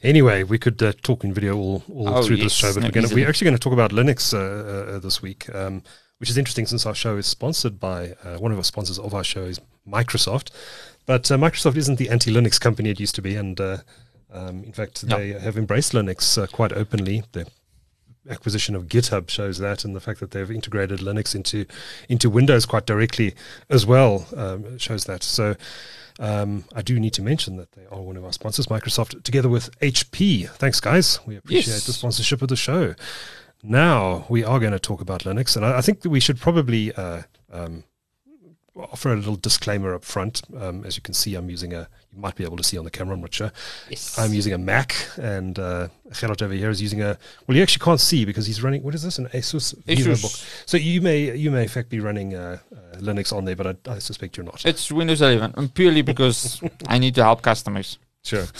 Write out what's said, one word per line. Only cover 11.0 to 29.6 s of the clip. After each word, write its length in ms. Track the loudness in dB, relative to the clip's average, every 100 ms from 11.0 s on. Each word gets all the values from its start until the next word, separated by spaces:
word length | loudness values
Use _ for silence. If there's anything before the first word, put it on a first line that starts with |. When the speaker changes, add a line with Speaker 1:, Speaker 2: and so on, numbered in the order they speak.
| 0
Speaker 1:
But, 240 | 2 4
uh, 60 | 4
Microsoft 380 | 4 4 0 2
isn't 200 | 0 0
the 120 | 2
anti-Linux 500 | 2 4 4 4 4
company 300 | 2 2 -2
it 100 | -2
used 160 | -4 -4
to 60 |
be, 140 | -4 -4
and, 240 | -4 -4
uh, 180 | -4 -6 -12 -20 -20 _ _
um, 320 | -14 -12 -12
in 100 | -12
fact, 300 | -10 -10 -8
Speaker 2:
No. 140 | -4 -2
Speaker 1:
they 120 | -2 -6
have 180 | -6 -4
embraced 360 | 0 0 2
Linux, 440 | 0 0 0 2 2
uh, 40 | -2
quite 260 | 0 0
openly. 500 | 0 -2 -2 -2 -2 -4
The 160 | -10 -12 _ _ _ _ _ _ _ -16
acquisition 460 | -8 -4 -2 -2 -4
of 120 | 0
GitHub 420 | 2 2 -2 -4
shows 300 | -6 -6 -4
that, 260 | -4 -4 -6
and 100 | -8
the 40 |
fact 200 | -8 -10
that 120 | -8
they've 180 | -8 -8
integrated 500 | -8 -6 -4 -2 -4
Linux 360 | -4 -4 -4 -4
into, 300 | -4 -4 -6 -12 -16 -18 -2
into 180 | 2 4
Windows 360 | 6 6 6 4
quite 200 | 0 0
directly 460 | 2 2 2 -2 -2 -20 -20 _
as 160 | 2 6
well, 420 | 8 8 4 -4 -8
um, 420 | -6 -8 -10 -10
shows 240 | -6 -6 -6
that. 160 | -6
So, 340 | -4 0 0 -2 -8 -18 -18 -20 -20 -8
um, 460 | -4 -2 -2 -4 -8
I 80 | -10
do 180 | 0 2
need 140 | 2
to 80 | 0
mention 360 | 0 -2 -2 -8
that 160 | -14
they 120 | -20 -18
are 100 | -14
one 160 | -12 -12
of 80 | -10
our 80 |
sponsors, 320 | -8 -4 -4 -2
Microsoft, 560 | -2 0 -2 -2 -4
together 260 | 0 2 4
with 200 | 2